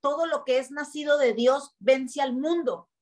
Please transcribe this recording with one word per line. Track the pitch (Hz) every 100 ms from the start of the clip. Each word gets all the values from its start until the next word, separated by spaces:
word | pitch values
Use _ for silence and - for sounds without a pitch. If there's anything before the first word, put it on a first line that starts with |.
todo | 277 294 330
lo | 294
que | 277 254
es | 262
nacido | 285 285 294 294 294
de | 262
Dios | 220 240 277 277 _
vence | 202 262 262 285
al | 269
mundo. | 247 302 339 285 175 - _